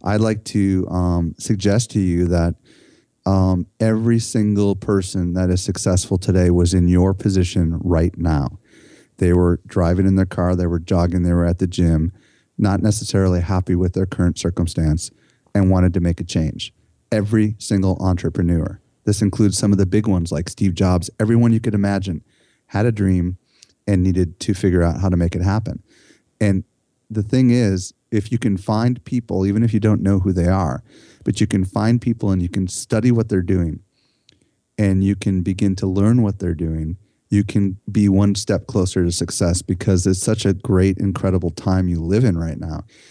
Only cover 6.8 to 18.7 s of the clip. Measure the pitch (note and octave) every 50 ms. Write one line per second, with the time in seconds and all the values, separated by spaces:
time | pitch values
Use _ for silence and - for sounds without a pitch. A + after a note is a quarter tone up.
6.8 | F2 F2 F2+ F2+ F2+ F#2+ G2 F#2+ - G#2 F#2+ F#2+ F2+ F2 - F2+ F2 E2 E2 D#2+
7.8 | - - F2 D#2+ E2 E2+ - - E2+ E2+ D#2 D2 C2+ - - - _ _ _ -
8.8 | - - - - _ _ _ - F#2+ F2 F2 F2+ F2+ F2 F2 D#2+ - - - G#2
9.8 | F2 E2 F2 F2+ G2 F#2+ F#2+ F#2+ F#2 F#2 - - F2+ F2+ F2+ F2+ F2+ E2+ E2+ E2+
10.8 | E2 - F#2+ F2 F2 F2 E2+ F2+ F2 F2 F2 F2 E2+ E2+ F2 F2 F#2+ F2 F2+ -
11.8 | F2+ E2 E2 D#2 D#2+ F2 - _ _ _ _ _ _ _ _ - G#2+ G#2 G2 G2+
12.8 | G2+ A2 G#2 G#2+ G#2+ - - G2 F#2+ F#2 F2+ F2+ F2 E2+ G2 F2+ F2+ - F#2 F2
13.8 | F#2 F2+ - F#2 F#2+ F2+ - - F2+ F2 D#2 - - E2+ F2 - F2 E2 - -
14.8 | E2 D#2 D2+ D#2 - - - _ _ _ _ _ _ _ - G2+ G2 F#2 F#2+ F#2
15.8 | F2+ F2+ F2 F#2 F2 F2 E2 - E2+ E2+ - E2+ D#2+ D#2 - - - - _ _
16.8 | _ _ _ _ _ - - G#2+ G2+ G2+ A2+ A2 G#2+ G#2+ G#2+ - - - - G2
17.8 | F#2 F#2+ F#2 - - G2 F2+ F2 - E2 - - F2+ E2+ E2+ E2 D#2 -